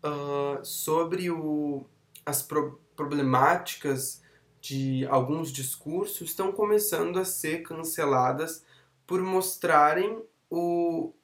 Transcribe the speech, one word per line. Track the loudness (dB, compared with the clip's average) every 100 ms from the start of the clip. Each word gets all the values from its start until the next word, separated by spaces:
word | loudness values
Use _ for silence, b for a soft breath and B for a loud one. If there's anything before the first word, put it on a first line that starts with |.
ah, | -4 -4 -2 -2 0 -2
sobre | -6 -6 0 0 0 -2 -2
o, | -2 -2 -2 -2 -4 -8 _ _ -14
as | -6 -4
pro-, | -2 -2 -2 -8 _ -8
problemáticas | -4 0 2 6 6 4 0 -8 -4 -2 -4 -10 b b b _
de | -8 -2 0 0 2
alguns | 2 2 -2 -4
discursos | -6 -8 -8 -6 -4 -4 -6 -8
estão | -4 -2
começando | 0 2 4 2 0 0 0
a | -2
ser | -2 -4 -4
canceladas | -6 -10 -8 -2 2 4 4 2 -4 -8 b b b b -4
por | -2
mostrarem | 0 0 0 -2 4 6 6 4 0 -4 -10 _ _
o | -2 0 2 2 0 -4 -8